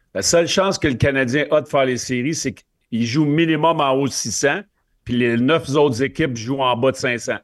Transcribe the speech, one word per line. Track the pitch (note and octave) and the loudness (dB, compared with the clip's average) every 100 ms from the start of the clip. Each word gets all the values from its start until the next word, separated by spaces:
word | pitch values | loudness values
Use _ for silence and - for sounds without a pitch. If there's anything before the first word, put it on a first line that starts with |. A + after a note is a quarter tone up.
| _ | _
La | F#2+ | -6
seule | G2+ E3+ E3+ | 0 2 2
chance | - F#3 - | 2 0 0
que | D#3 | -2
le | A#2+ | 0
Canadien | C#3+ C3+ C3 C3+ D3 | 0 2 0 0 2
a | D#3 | 0
de | C#3+ | 0
faire | D3 C3 | 0 0
les | B2 | 0
séries, | - B2+ B2+ | -4 -4 -4
c'est | D#3 C3+ | -4 -6
qu'il | G2+ _ _ - A#2 A#2 | -8 _ _ -8 -4 -2
joue | C3 D3+ | 0 2
minimum | D3+ E3 D#3 E3 D#3+ | 2 2 2 2 2
en | C#3+ | 2
haut | C3+ C#3 | 2 0
de | |
six | - - | -4 -6
cents, | - C#3 E3 G#3+ _ _ _ | 0 0 0 -6 _ _ _
puis | - B2 | -4 0
les | A#2+ A#2 | 2 2
neuf | B2+ D#3+ - C#3+ | 2 2 2 2
autres | D3 A2+ | 2 2
équipes | C3+ C3+ D#3+ A#2 | -2 -2 -4 -4
jouent | A2 C#3 | -6 -2
en | B2+ A#2+ | 0 2
bas | C3 | 0
de | B2+ | 0
cinq | C3 A#2+ | -4 -4
cents. | - A2 | -6 -8